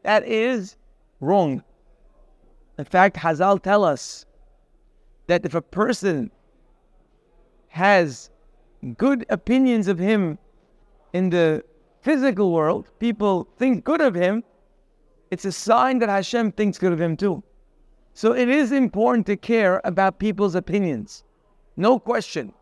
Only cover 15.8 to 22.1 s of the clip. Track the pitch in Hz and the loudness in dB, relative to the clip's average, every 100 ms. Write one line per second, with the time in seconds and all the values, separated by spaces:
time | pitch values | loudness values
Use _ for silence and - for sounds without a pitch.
15.8 | 254 254 220 196 180 240 220 - 208 170 | 2 0 0 -2 -2 -2 -2 0 -2 0
16.8 | 185 165 170 156 196 190 - _ _ _ | -2 0 -2 -2 -2 -4 -10 _ _ _
17.8 | _ _ _ - 220 247 247 285 247 277 | _ _ _ -2 0 2 2 2 2 0
18.8 | 240 196 240 240 202 202 - 226 196 185 | 0 0 2 2 -2 -6 -2 2 2 0
19.8 | - 180 190 - 214 202 202 175 - 196 | -2 0 0 0 -4 0 -2 -2 -2 -2
20.8 | 185 123 104 - _ _ _ _ _ - | -2 -4 -8 -18 _ _ _ _ _ -2
21.8 | 202 254 226 | 0 2 0